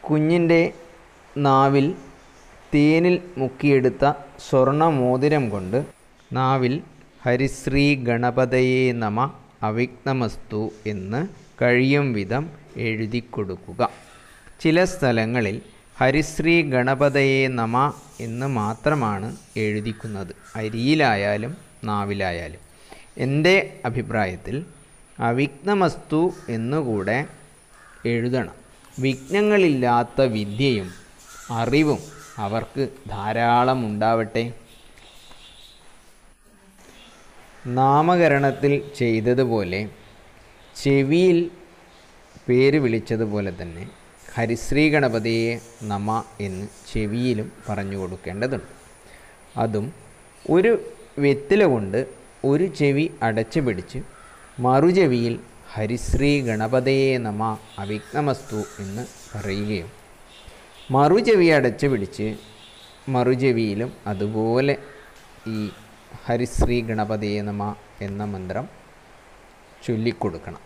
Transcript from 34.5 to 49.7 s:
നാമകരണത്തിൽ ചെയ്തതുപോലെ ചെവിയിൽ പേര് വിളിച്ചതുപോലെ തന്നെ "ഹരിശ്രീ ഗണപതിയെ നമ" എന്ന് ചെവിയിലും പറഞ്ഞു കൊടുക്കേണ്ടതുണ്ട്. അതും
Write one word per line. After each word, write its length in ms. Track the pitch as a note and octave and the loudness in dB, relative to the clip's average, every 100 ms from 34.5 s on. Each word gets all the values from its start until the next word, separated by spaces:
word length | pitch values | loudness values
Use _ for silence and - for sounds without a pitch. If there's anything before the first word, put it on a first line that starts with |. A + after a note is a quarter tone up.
| A#2+ - - - - - - - - - - - - - - - - _ _ _ _ G3 _ - - - - - - - - B2 | -10 -20 -20 -20 -20 -20 -20 -20 -20 -20 -20 -20 -20 -20 -20 -20 -20 _ _ _ _ _ _ -20 -20 -20 -20 -20 -20 -20 -16 -4
നാമകരണത്തിൽ 1080 | B2 C3+ C#3+ D#3+ F3+ E3 C#3 C#3 C#3 C#3+ C#3+ - - | 2 4 6 4 4 4 4 2 2 0 0 -2 -2
ചെയ്തതുപോലെ 840 | A#2+ A2+ A2 B2 B2+ A2+ F#2 F#2 G#2 - - - - - - - - - | 0 2 2 2 2 0 -2 -4 -8 -12 -20 -20 -20 -20 -20 -20 -20 -4
ചെവിയിൽ 680 | C#3+ C#3 C3+ E3 F#3 E3+ E3+ - - - - - - - - - - | 2 2 4 4 6 4 0 -8 -20 -20 -20 -20 -20 -20 -20 -16 0
പേര് 300 | B2 C3+ D3+ | 4 4 4
വിളിച്ചതുപോലെ 760 | C3 A2+ G#2 A2 A2+ G#2 G2 F2+ | 2 -2 -2 -2 -2 -2 -4 -8
തന്നെ 220 | F2 E2+ A2 - - - - | -12 -12 -16 -18 -20 -20 -12
"ഹരിശ്രീ 500 | - A2+ A#2 - C3+ D#3 | -4 -2 -2 0 2 4
ഗണപതിയെ 720 | D3 C3+ A2+ A2 A2+ A#2 A#2 - - | 4 2 0 0 0 0 -4 -10 -14
നമ" 420 | G#2+ G2+ G#2 A2 - - | -6 -4 -2 -4 -6 -10
എന്ന് 260 | G2+ F#2 G2+ - - | -8 -8 -12 -14 -8
ചെവിയിലും 600 | A2+ G#2 A2+ B2+ A2 A2+ - - | -4 -4 -2 0 -2 -4 -12 -8
പറഞ്ഞു 300 | G2+ G2 G2 | -6 -6 -6
കൊടുക്കേണ്ടതുണ്ട്. 760 | F#2 F2+ - F#2+ B2+ B2 - - - - - - - - - A#2 | -8 -8 -10 -6 -4 -4 -10 -20 -20 -20 -20 -20 -20 -20 -14 -4
അതും 360 | A2+ | -2